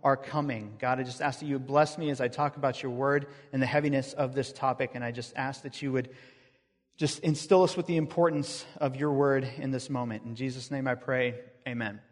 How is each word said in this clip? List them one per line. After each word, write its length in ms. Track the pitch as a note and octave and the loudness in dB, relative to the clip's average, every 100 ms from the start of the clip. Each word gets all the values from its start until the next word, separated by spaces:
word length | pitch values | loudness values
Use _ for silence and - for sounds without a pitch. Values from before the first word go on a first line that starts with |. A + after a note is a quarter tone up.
are 140 | C#3 C3+ | 4 2
coming. 580 | - D3+ C#3+ A2+ G#2 G#2+ | 0 -2 0 -2 -6 -4
God, 200 | B2+ C3 | 0 0
I 40 | |
just 180 | B2+ B2 | -2 -2
ask 180 | D3 C3 | -4 -2
that 60 | D3+ | -4
you 100 | C#3 | -4
would 120 | C3 | 2
bless 300 | C#3+ D3+ - | 4 4 2
me 120 | D#3 | -4
as 100 | C3 | 0
I 80 | B2 | -2
talk 300 | A#2+ D3 D3 | 0 -2 0
about 260 | C#3 B2 | -2 -2
your 80 | C3+ | -6
word 360 | B2 C3+ C#3+ C#3+ - - | 0 2 2 0 -14 -6
and 80 | C3 | 0
the 40 | C3 | 2
heaviness 460 | D3 D3 C#3 C3 | 2 2 0 -2
of 240 | - C3 C3 | -2 -2 0
this 160 | C3 | -4
topic, 400 | - C3+ B2+ B2+ | -2 -2 0 -2
and 100 | B2 | -2
I 80 | A#2+ | -6
just 220 | A#2+ A#2+ - | -6 -10 -6
ask 240 | C3+ C#3 | -6 -6
that 200 | C#3 - | -12 -6
you 120 | C#3+ | -2
would 160 | B2+ B2+ - - - _ _ _ _ _ _ | 0 -2 -10 -20 -20 _ _ _ _ _ _
just 220 | D3+ - | -2 0
instill 440 | E3 D3 - F#3 | 0 0 6 8
us 140 | F3+ F3 | 8 4
with 80 | E3+ | 0
the 80 | E3+ | 0
importance 720 | D#3 - E3+ D3 C#3 - - - | 0 2 2 2 -4 -8 -12 -4
of 160 | C#3+ C3 | -2 0
your 160 | D3 | 0
word 340 | C#3 C#3+ C3+ C3+ C3 | 4 4 4 0 -6
in 140 | C3+ | -4
this 180 | C3 - | -4 -4
moment. 340 | C3+ A#2+ A2 A#2+ | -4 -4 -6 -8
In 100 | A2+ | -6
Jesus' 360 | C3 B2+ B2 | -6 -6 -6
name 160 | C#3 C3 | -4 -2
I 60 | B2 | -2
pray, 400 | - B2+ B2 A#2+ - - - | 0 0 0 -2 -14 -14 -8
amen. 360 | A#2+ A2 G#2 - | -4 -6 -8 -18